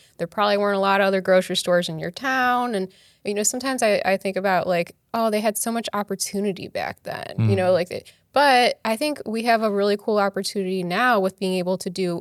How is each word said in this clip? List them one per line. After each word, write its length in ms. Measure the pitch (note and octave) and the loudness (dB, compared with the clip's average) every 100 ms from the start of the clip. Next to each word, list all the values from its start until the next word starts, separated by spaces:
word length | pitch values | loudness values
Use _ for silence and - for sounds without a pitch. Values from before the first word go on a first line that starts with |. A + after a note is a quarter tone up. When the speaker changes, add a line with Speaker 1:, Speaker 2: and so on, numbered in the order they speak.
| _ - | _ -10
Speaker 1:
there 80 | E3+ | -6
probably 320 | - G#3 G3+ | 0 2 2
weren't 180 | G3+ G3 | 2 2
a 40 | |
lot 200 | G3 G3 | 2 4
of 60 | G3 | 2
other 140 | G3 | 2
grocery 360 | F#3 F#3 F#3 F3+ | 4 4 4 -2
stores 320 | - F3 F3 | 2 0 0
in 100 | D#3+ | -6
your 120 | E3 | -8
town. 640 | - C4 C4 B3 B3 B3 | -6 -2 0 0 0 -2
And, 180 | G3+ F#3+ - _ _ | -4 -6 -10 _ _
you 100 | G3+ | -6
know, 80 | G#3 | -2
sometimes 400 | G#3+ B3 C4+ B3+ | -2 -2 -4 0
I, 180 | A3 G3+ | 2 2
I 120 | - F#3+ | 0 -2
think 180 | G3 F#3+ | -2 -2
about, 300 | G3 F3+ - | 0 0 0
like, 280 | F3 F3 - _ | -2 -4 -10 _
oh, 160 | A#3 A3+ | -2 0
they 100 | G#3+ | 0
had 160 | A3 G#3+ | 0 -2
so 140 | A#3 | -4
much 160 | A#3 A#3 | -4 -4
opportunity 760 | G#3 G3+ G3 - G3+ G3+ F#3+ - | -6 -4 -6 -4 -2 -4 -4 -8
back 340 | - D#2 - | -6 -6 -8
then, 320 | - - - - A#2 | -10 -10 -6 0 2
you 60 | G3 | 4
know, 140 | F#3 | 4
Speaker 2:
Mm. 40 | |
Speaker 1:
like, 140 | F3+ F3+ | 2 0
they, 160 | - - - _ | -8 -12 -20 _
but 440 | C4 C#4+ B3 A#3+ - | 2 6 6 4 2
I 100 | A3 A3+ | -4 -2
think 240 | D4+ D4 - | -2 -4 -4
we 160 | A3 | -2
have 180 | A#3 A3+ | 2 2
a 80 | A3 | 2
really 240 | G3+ G3+ G#3 | 2 0 0
cool 220 | A3+ G#3 | 0 0
opportunity 640 | G3 G3 G3+ G3+ F#3 F#3 | 0 -2 -4 -4 -2 -2
now 340 | F3 F#3 B3+ G#3 | -2 0 2 4
with 200 | F#3+ - | 0 -2
being 140 | F#3+ | -2
able 240 | F#3 F3+ F#3 | -2 -2 -2
to 120 | F#3+ | -4
do 300 | F3+ F3+ E3+ | -4 -2 -4